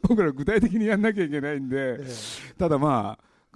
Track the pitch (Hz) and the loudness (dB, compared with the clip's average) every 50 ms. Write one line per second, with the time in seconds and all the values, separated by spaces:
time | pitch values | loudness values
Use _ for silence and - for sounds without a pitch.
0 | - - 247 214 190 156 135 131 143 175 214 220 202 220 180 226 214 214 214 196 | 4 4 4 4 4 2 0 -2 -2 2 2 4 2 2 2 0 0 2 2 2
1 | 208 226 208 202 180 147 143 147 135 147 151 143 135 131 127 135 135 131 120 127 | 2 0 0 0 -2 -2 -2 -4 -4 -4 -4 -6 -4 -4 -4 -2 -2 -2 -4 -6
2 | 139 131 123 113 107 - - - - - - - 185 170 156 139 - - 139 117 | -8 -12 -12 -12 -12 -14 -14 -14 -16 -18 -4 -2 0 2 2 2 2 2 2 2
3 | 104 101 107 - _ _ _ _ _ _ _ | 0 -2 -8 -12 _ _ _ _ _ _ _